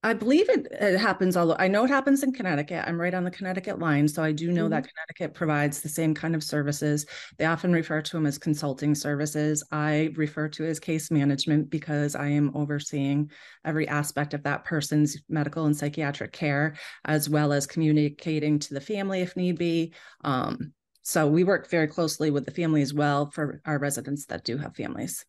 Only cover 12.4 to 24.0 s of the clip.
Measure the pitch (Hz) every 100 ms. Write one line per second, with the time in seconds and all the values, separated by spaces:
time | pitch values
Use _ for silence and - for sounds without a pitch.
12.4 | 147 147 147 147 147 147 139 143 147 -
13.4 | - - 156 156 151 147 147 - 147 143
14.4 | 143 143 - 160 147 151 147 - _ 156
15.4 | 147 156 156 147 147 147 147 143 - -
16.4 | 156 143 156 151 - - - 156 143 151
17.4 | 147 143 139 - 156 151 147 147 - 156
18.4 | 151 147 147 139 139 214 196 190 180 -
19.4 | 180 170 170 165 165 - - - - 131
20.4 | - - 147 _ _ _ - 175 151 156
21.4 | 185 190 - 170 156 156 160 - 156 143
22.4 | - 147 165 156 135 147 147 143 147 -
23.4 | 147 - - 147 143 139